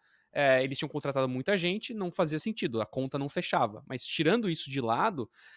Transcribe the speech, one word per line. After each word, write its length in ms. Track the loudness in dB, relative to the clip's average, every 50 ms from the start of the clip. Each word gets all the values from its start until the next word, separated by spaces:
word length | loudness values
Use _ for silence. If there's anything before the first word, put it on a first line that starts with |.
| _ _ _ _ _ _
é, 300 | -2 2 6 6 6 6
eles 140 | 4 0 -2
tinham 120 | -4 -6 -6
contratado 380 | -6 -4 -4 -2 0 0 0
muita 300 | 0 0 -2 0 0 0
gente, 380 | 0 0 0 -2 -2 -6 -8 -6
não 160 | -6 -6 -6
fazia 260 | 0 0 0 0 0 -2
sentido, 440 | -2 -4 -4 -2 -4 -2 0 -2
a 40 | -2
conta 320 | -2 -2 -4 -4 -2 -2 -4
não 80 | -4
fechava. 560 | -2 -4 -4 -4 0 2 2 2 2 0 -8 -12
Mas 180 | -10 -10 -8 -8
tirando 460 | -6 -2 2 4 4 4 4 2 0
isso 200 | -2 -4 -6 -6
de 120 | -4 -2
lado, 480 | 0 2 2 2 2 0 0 -2 -8 -8 _ _ -20 -20 -20